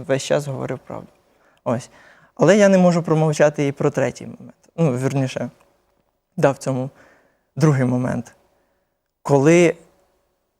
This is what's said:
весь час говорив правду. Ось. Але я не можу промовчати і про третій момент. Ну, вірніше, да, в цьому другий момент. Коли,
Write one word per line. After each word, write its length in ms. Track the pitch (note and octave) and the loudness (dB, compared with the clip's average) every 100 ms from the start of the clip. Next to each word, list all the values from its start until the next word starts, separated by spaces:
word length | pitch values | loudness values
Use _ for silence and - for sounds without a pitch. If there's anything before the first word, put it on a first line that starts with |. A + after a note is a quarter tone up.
| C3 | -4
весь 140 | C3+ | -4
час 240 | - D3 C#3+ | -2 -4 -4
говорив 320 | B2+ B2+ C3 | -10 -10 -12
правду. 300 | - A2+ - _ _ _ _ _ | -14 -16 -16 _ _ _ _ _
Ось. 260 | - A#2+ - _ _ _ _ | -6 -6 -8 _ _ _ _
Але 220 | - D#3 G#3 | 0 4 6
я 120 | G3 | 6
не 100 | F#3+ | 4
можу 240 | F3+ E3+ | 4 2
промовчати 640 | E3+ D#3+ D#3 D3+ D3+ D3+ C#3+ | 0 0 0 2 0 0 -4
і 60 | |
про 180 | - D3 | -2 -4
третій 360 | C#3 B2 - A#2+ | -2 -4 -6 -16
момент. 280 | A#2+ B2 - _ - | -18 -20 -20 _ -2
Ну, 200 | D#3+ B2 | -2 0
вірніше, 540 | C3 C#3 C3 - B2 - _ _ _ _ _ _ _ - | -2 -2 -4 -6 -10 -14 _ _ _ _ _ _ _ -2
да, 140 | D3 | -2
в 80 | C3 | -2
цьому 320 | C#3+ B2+ C3+ - _ _ _ _ _ C#3 | -6 -6 -8 -14 _ _ _ _ _ -2
другий 280 | D3+ C3+ | 0 2
момент. 500 | B2 B2+ C3 A#2+ - _ _ _ _ _ _ _ _ _ | 0 -2 -4 -6 -10 _ _ _ _ _ _ _ _ _
Коли, 520 | - C#3+ D3 F3 E3+ - _ _ _ _ _ _ _ | -2 2 4 4 2 0 _ _ _ _ _ _ _